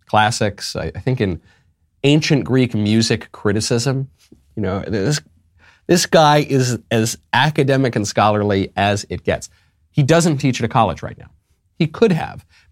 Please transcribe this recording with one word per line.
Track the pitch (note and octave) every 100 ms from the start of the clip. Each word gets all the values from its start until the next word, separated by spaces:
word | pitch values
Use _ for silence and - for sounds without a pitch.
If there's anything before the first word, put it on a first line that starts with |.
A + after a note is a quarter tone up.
| _
classics, | G#2+ G#2+ - G#2+ - -
I, | - D#2+
I | -
think | B2+ B2+
in | G2+ E2 - _ _ _ _ _
ancient | C#3 D3+ - D3
Greek | - C3 B2
music | G#2+ G#2 A2 A2 A2+ -
criticism. | - G#2 G2+ - A#2+ C#3 C3 C3+ _ _ - _ -
You |
know, | F#2+ G2
this, | - G#2 G#2 D3+ - _ _ _ _ _ -
this | E3+
guy | - F3 D3+ D3+
is | - C3+ B2 A#2 -
as | A#2 A2 - _
academic | A#2 D3 D3+ C3+ C3+ C3
and | A#2 G#2
scholarly | - G#2 G#2 G#2 G2 F#2
as | - G2+ G2+ -
it | F2+
gets. | - F2 - _ _ _ _
He | -
doesn't | C3+ E3 E3 C#3
teach | C#3 A#2+
at |
a | A#2
college | B2+ G#2 D#2
right | - -
now. | - _ _ _ _ _
He | D#3
could | - A3+
have, | D#3+ - - - _ _